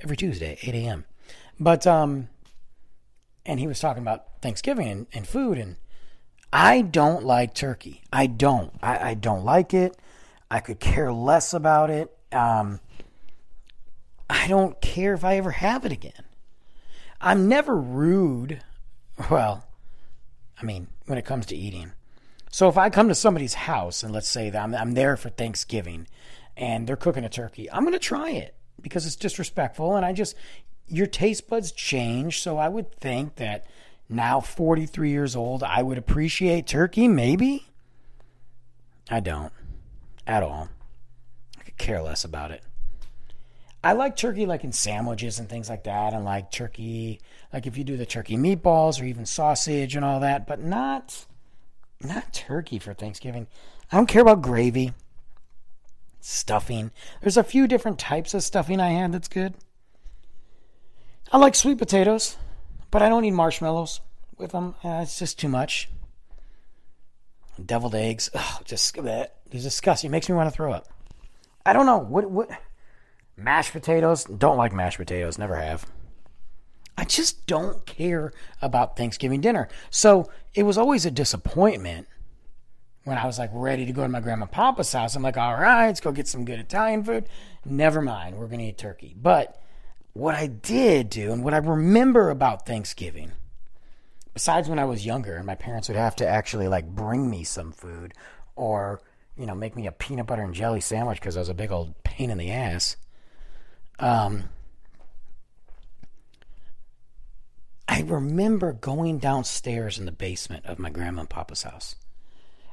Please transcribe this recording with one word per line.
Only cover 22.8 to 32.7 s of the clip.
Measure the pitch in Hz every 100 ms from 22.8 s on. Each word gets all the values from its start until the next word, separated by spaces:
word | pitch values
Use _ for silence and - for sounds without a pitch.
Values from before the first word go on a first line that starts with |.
| 196
come | 196 220
to |
somebody's | 165 214 165 127
house | - - 131 90 -
and | 110
let's | 107 -
say | 123 107
that | 101
I'm, | 107
I'm | 117 120 123
there | 135 135
for | 123
Thanksgiving | - 117 - - 110 87 82 - - - - - -
and | 120 113 117
they're | 139
cooking | 170 131
a | 113
turkey, | 123 113 - 110
I'm | -
gonna | 320 359
try | - 285 320
it | 208 - - - -
because | - 175 156
it's | -
disrespectful. | 208 - 160 - 131 - 165 202
And |
I | 185
just, | 190 202 - - - - - -
your | 165 202
taste | - 208 208 -
buds | 226 175
change. | - - 131 117 123 160 -
So | 180 156
I |
would | 156